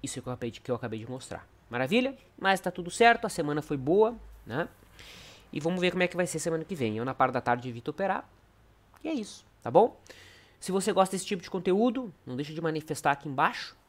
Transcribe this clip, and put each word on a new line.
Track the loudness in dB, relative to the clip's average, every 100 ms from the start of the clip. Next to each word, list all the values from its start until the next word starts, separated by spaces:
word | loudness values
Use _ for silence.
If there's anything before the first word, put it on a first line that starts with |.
isso | -8 -8
que | -8
eu |
acabei | -6 -6
de, | -8
que | -4
eu |
acabei | -2 -2 -6
de | -8
mostrar. | -12 -10 -12 -14 _ _
Maravilha? | -2 2 2 2 -6 -20 -2
Mas | 2 2
tá | 0
tudo | -6 -10
certo, | 6 6 6 0
a |
semana | -2 -2 -2
foi | -2 -2
boa, | 2 6 6 2 -16 -18 -8
né? | -6 -6 -8 -20 -20 -20 -20 -20 -20 -10
E | -4
vamos | -2 0
ver | 0
como | 2
é | 0
que | 0
vai | -2
ser | -2
semana | -2 -2
que | -4
vem. | -2 -2 -2
Eu |
na | -4
parte | 2 4
da | 4
tarde | 2 0 -2
evito | -8 -8
operar. | -4 -2 -2 -6 _ _ _ _ _ _ -12
E | -6
é |
isso, | -4 -6 -14 _ _
tá | 2
bom? | 4 4 0 -20 -20 -20 -20 -20 _
Se | -2
você | -2 2
gosta | 2 2
desse | 0 -4
tipo | -6
de | -6
conteúdo, | -4 0 4 2 0 -8 -14
não | -10 -8
deixa | -6
de | -4
manifestar | -4 -4 -6 -2 0
aqui | 0 -2
embaixo | 0 0 0 -12 -16